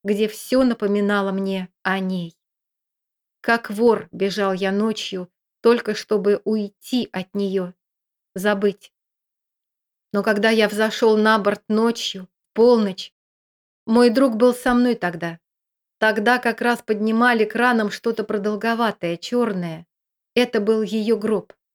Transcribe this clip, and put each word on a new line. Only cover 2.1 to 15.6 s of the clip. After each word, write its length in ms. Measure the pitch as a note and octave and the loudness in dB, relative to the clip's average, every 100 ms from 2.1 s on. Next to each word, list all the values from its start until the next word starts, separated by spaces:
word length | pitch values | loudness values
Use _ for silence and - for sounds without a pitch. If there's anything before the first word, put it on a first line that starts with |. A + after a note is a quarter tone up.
| F#3 E3+ - _ _ _ _ _ _ _ _ _ _ | -6 -8 -14 _ _ _ _ _ _ _ _ _ _
Как 300 | - A#3 A#3 | -2 -2 -2
вор 380 | G3+ A#3 G#3 - | 0 2 2 -2
бежал 400 | F3 G3 F#3 G3 | -4 -4 -2 -2
я 200 | F#3 F#3+ | 0 -2
ночью, 580 | G3+ A3 A3 - F#3 F3+ _ _ _ | 0 -2 -4 -8 -10 -12 _ _ _
только 320 | A#3 A#3 - | 2 2 0
чтобы 480 | G#3+ - G#3 G3 G3+ | -6 -2 -2 0 0
уйти 640 | - A3 G3+ _ - B3+ - | 0 -4 -4 _ -6 -4 -4
от 220 | F#3 F3+ | -6 -8
неё, 380 | G3+ G3 F#3+ F3+ - _ _ _ _ _ | -6 -4 -4 -6 -12 _ _ _ _ _
забыть. 580 | F#3 G#3 G3+ G3+ F#3+ _ _ _ _ _ _ _ _ _ _ _ _ _ | -4 -2 0 -2 -4 _ _ _ _ _ _ _ _ _ _ _ _ _
Но 100 | G#3 | -2
когда 280 | G3+ G#3 A3 | 0 2 2
я 180 | A3 G#3 | 4 2
взошёл 480 | G#3 A3 - A3+ G#3+ | 2 -2 2 2 4
на 220 | G#3+ A3 | 4 2
борт 240 | G3+ G#3 - | 2 -2 -2
ночью, 560 | G#3+ A#3 A3+ - F#3+ | 0 0 -2 -8 -10
в 300 | F#3 _ _ | -16 _ _
полночь, 600 | - A#3 A#3+ G3+ F#3 - _ _ _ _ _ _ _ - | 2 4 4 2 -4 -14 _ _ _ _ _ _ _ 0
мой 240 | A3+ A#3+ | 4 4
друг 260 | A#3 C4+ A3 | 4 2 4
был 160 | B3 | 2
со 220 | A#3+ C4 | 2 0
мной 220 | A#3+ B3 A#3 | 2 2 0
тогда. 420 | F3+ E3 E3+ E3 _ _ | -4 -6 -8 -10 _ _